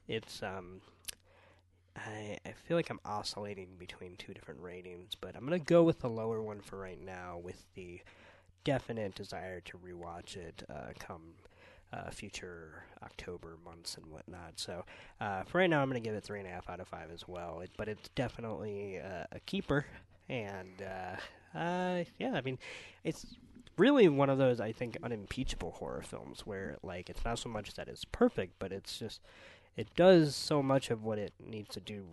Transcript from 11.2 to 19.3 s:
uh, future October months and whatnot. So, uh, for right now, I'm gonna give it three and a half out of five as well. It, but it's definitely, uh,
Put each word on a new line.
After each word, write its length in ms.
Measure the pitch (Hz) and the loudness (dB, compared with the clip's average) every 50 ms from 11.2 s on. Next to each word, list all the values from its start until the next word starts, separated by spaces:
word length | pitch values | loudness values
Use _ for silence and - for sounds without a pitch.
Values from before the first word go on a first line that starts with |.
| 80 - 85 95 - - - - - - - - - - | -12 -16 -20 -20 -20 -20 -20 -20 -20 -20 -20 -20 -16 -12
uh, 180 | - - 92 87 | -10 -8 -8 -8
future 720 | - - - 98 - - - 90 87 82 82 80 78 - - - - - - | -8 -8 -10 -10 -10 -10 -10 -10 -12 -12 -14 -14 -16 -16 -18 -18 -18 -18 -18
October 520 | - - - - - 87 85 - 82 82 80 85 | -16 -14 -12 -10 -10 -10 -10 -10 -14 -16 -16 -16
months 320 | 87 85 85 85 - - | -18 -16 -14 -12 -12 -12
and 100 | - 85 | -12 -12
whatnot. 520 | 80 78 78 - - 90 90 85 82 - - | -14 -14 -14 -14 -14 -14 -12 -12 -12 -10 -8
So, 260 | - - 90 87 - - - - - - - - | -8 -6 -6 -8 -8 -10 -14 -18 -18 -16 -10 -6
uh, 240 | 117 104 98 95 95 | -4 -2 -2 -2 -4
for 140 | - - 175 | 0 4 4
right 120 | 190 175 | 6 6
now, 100 | 160 147 | 6 6
I'm 80 | 139 135 | 4 4
gonna 120 | 131 120 | 0 -2
give 140 | 113 113 107 | -2 -4 -4
it 100 | 101 - | -4 -6
three 160 | - 104 101 | -6 -8 -8
and 80 | 98 90 | -8 -8
a 20 | |
half 180 | 90 90 - - | -10 -10 -8 -8
out 120 | 90 87 | -10 -10
of 80 | 90 - | -10 -10
five 220 | - 87 82 80 | -10 -12 -10 -12
as 160 | 85 85 - - | -12 -12 -12 -10
well. 320 | 90 87 87 85 82 82 | -8 -8 -8 -8 -8 -8
It, 100 | 90 92 - | -10 -10 -8
but 120 | - 107 107 | -6 -6 -6
it's 200 | 107 - - - | -6 -8 -10 -8
definitely, 880 | - - 131 113 - - 117 110 107 - 101 107 101 101 101 98 95 87 | -2 -2 -2 -2 -2 -6 -6 -6 -6 -4 -4 -4 -4 -4 -6 -6 -6 -8
uh, 280 | 71 92 92 85 80 - | -6 -6 -6 -6 -8 -8